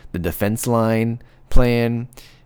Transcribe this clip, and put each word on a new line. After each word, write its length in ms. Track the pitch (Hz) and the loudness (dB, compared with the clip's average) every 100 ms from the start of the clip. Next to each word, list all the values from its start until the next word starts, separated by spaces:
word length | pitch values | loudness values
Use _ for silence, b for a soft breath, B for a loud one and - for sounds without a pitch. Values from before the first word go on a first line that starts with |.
| B | B
the 40 | 92 | -8
defense 460 | 85 - 104 113 123 | -6 -4 -4 -4 -2
line 560 | 117 113 113 113 117 b b - | -2 0 -2 -4 -6 b b 4
plan, 560 | - 123 117 117 117 120 B B B | 6 6 2 -2 -4 -8 B B B